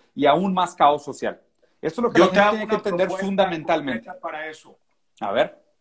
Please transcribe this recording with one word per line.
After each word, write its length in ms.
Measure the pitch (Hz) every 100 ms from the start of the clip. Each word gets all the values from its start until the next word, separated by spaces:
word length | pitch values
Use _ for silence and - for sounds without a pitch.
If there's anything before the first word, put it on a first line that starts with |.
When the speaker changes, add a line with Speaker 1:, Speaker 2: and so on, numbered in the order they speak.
| _
Speaker 1:
y 100 | -
aún 300 | 143 151 196
más 200 | 185 175
caos 300 | - 147 147
social. 380 | 143 123 110 95 _ _ _ _
Esto 180 | 156 196
es 20 |
lo 60 | 233
que 80 | 170
Speaker 2:
Yo 60 |
Speaker 1:
la 60 | 185
Speaker 2:
te 60 | 190
Speaker 1:
gente 40 | 208
Speaker 2:
hago 20 | 220
Speaker 1:
tiene 100 | 214
que 80 |
Speaker 2:
una 40 | 214
Speaker 1:
entender 280 | 208 175 185
Speaker 2:
propuesta 180 | 190 196
Speaker 1:
fundamentalmente. 800 | 196 190 165 147 160 143 127 -
Speaker 2:
concreta 140 | -
para 260 | 165 156 156
eso. 300 | 156 117 _ _ _ _ _
Speaker 1:
A 120 | 104
ver. 300 | 110 - - _ _